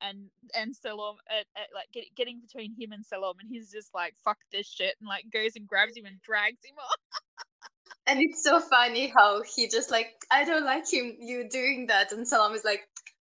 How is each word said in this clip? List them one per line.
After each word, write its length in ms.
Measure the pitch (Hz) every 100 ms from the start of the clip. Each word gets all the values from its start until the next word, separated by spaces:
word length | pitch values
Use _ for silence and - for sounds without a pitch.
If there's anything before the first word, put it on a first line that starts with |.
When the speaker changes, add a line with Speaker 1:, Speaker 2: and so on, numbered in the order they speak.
Speaker 1:
and, 300 | 196 196 196 _ 247
and 200 | 233 220 -
Salome, 420 | 226 208 208 208 -
uh, 140 | 214 202 202
uh, 80 | 208
like, 160 | 196 -
get-, 220 | 240 - 208
getting 240 | 240 240
between 340 | 233 262 214 226
him 120 | 220
and 120 | 208 220
Salome, 340 | 190 190 180
and 80 | 214
he's 200 | 233 208
just 220 | 208 -
like, 220 | 185 170 _
"Fuck 140 | 214 214 _
this 140 | 196 -
shit," 280 | - 185 -
and, 80 | 214
like, 220 | 196 220
goes 260 | 220 220 220
and 100 | 208
grabs 280 | 196 220 226
him 100 | 202
and 140 | 190
drags 420 | - 214 214 247
him 140 | 269 294
off. 220 | 262 605 _
<laughs> 80 | - _ - - _ - _ _ - 247
Speaker 2:
And 140 | 269
it's 220 | 320 -
so 180 | 294 330
funny 480 | - 247 240 233 269
how 340 | 233 208 202
he 260 | 226 - 233
just 220 | 226 -
like, 260 | 226 226 _ -
"I 140 | 262
don't 200 | 311 320
like 260 | 277 294 -
him, 240 | 285 240 220
you 280 | 240 247 220
doing 380 | 262 254 262 233
that," 240 | 202 202
and 140 | 208 247
Salome 280 | 233 214 220
is 80 |
like, 240 | 214 202 - - - _ _